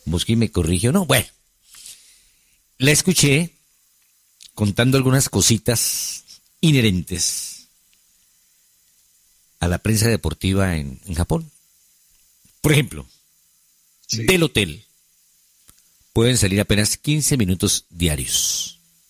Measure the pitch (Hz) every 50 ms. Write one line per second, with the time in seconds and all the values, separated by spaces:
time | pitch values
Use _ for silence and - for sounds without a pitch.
0 | _ 80 82 87 - - 113 113 113 101 - 98 85 78 90 90 90 120 143 202
1 | 185 135 135 117 - - _ _ _ _ _ _ _ _ - - - - - -
2 | _ _ _ _ _ _ _ _ _ _ _ _ _ _ _ - 127 139 151 -
3 | - 190 180 - - 143 135 147 175 165 - _ _ _ _ _ _ _ _ _
4 | _ _ _ _ _ _ _ _ - - _ - 107 101 95 - 120 131 131 135
5 | 131 131 131 135 131 - - 104 90 - 113 107 - - 120 - - - - -
6 | - - - - - - - - _ _ _ _ - 160 147 135 117 110 92 90
7 | 80 - 92 87 - - - - - - - - - _ _ _ _ _ _ _
8 | _ _ _ _ _ _ _ _ _ _ _ _ _ _ _ _ _ _ _ _
9 | _ _ _ _ _ _ _ _ _ _ _ _ 92 87 87 82 - 104 110 107
10 | 107 117 113 95 - 80 76 - - 95 95 98 95 95 87 80 73 69 65 -
11 | - 98 90 76 87 - 151 165 165 151 - _ _ _ _ _ _ _ _ _
12 | _ _ _ _ _ _ _ _ _ _ _ _ - 147 151 147 139 101 - 76
13 | 64 - _ _ _ _ _ _ _ _ _ _ _ _ _ _ _ _ _ _
14 | _ - - 113 110 165 190 180 165 143 - 117 104 85 73 107 - _ _ _
15 | _ _ _ _ _ _ _ _ _ _ _ _ _ - _ _ _ _ _ _
16 | _ _ _ 113 113 123 127 117 - 95 92 101 101 - 107 101 107 104 - -
17 | - 147 147 156 139 - 147 131 107 90 95 87 - 95 - - - _ - 85
18 | 87 82 76 69 65 62 - - - - - - - - - _ _ _ _ _
19 | _